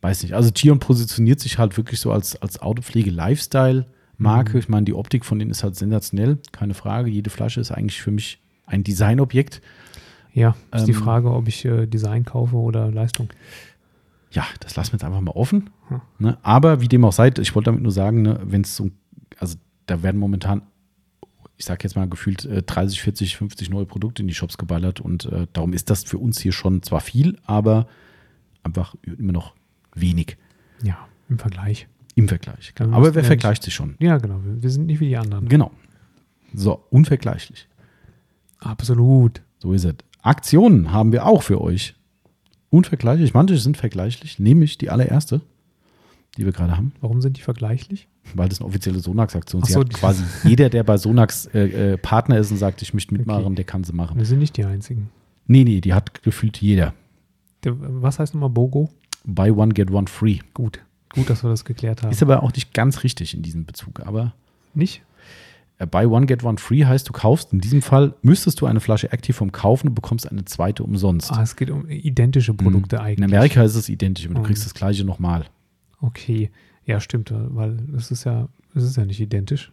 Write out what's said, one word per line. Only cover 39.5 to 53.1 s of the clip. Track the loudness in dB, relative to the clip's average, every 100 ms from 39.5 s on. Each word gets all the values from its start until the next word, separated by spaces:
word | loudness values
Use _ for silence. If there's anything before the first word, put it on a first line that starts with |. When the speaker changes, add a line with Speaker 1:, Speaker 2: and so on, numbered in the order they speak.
| _
Speaker 1:
So | -2
ist | 0 0
es. | -4 -12 _
Aktionen | 0 0 4 6 8 6 6
haben | 2 4
wir | 2 4
auch | 4
für | 4 -2
euch. | 0 -4 -6 _ _ _ _ _ _ _ _
Unvergleichlich. | 4 4 0 0 2 4
Manche | 4 4 2
sind | 0 -2
vergleichlich. | -4 -4 -6 -6 -14 0
Nämlich | 4 6 4 0
die | -4
allererste, | 0 2 0 0 -4 -6 _ _ _ _ _ _ _ _ -6
die | -4
wir |
gerade | -2 -2 0
haben. | -2 -4
Speaker 2:
Warum | -4 -2
sind | -2 -4
die |
vergleichlich? | -6 -6 -4 -4 -6 -14 _ _ -14 -2
Speaker 1:
Weil | -2
das | -2
eine | -6
offizielle | -6 -4 -4
Sonax-Aktion | -4 -2 -2 -4 -6 -4
ist. | 0
Speaker 2:
Ach |
so, | 2
Speaker 1:
Sie | 0
hat |
Speaker 2:
die | 0
Speaker 1:
quasi | 0 2 -2 0
<laughs> | 4
jeder, | 6 4
der | 4
bei | 2 2
Sonax, | 4 4 4 2 -4
äh, | 0 0 2 0
äh, | 0
Partner | 2 0 4 2
ist | 4
und | 0
sagt, | -2 -2
ich | -6
möchte | -6 -4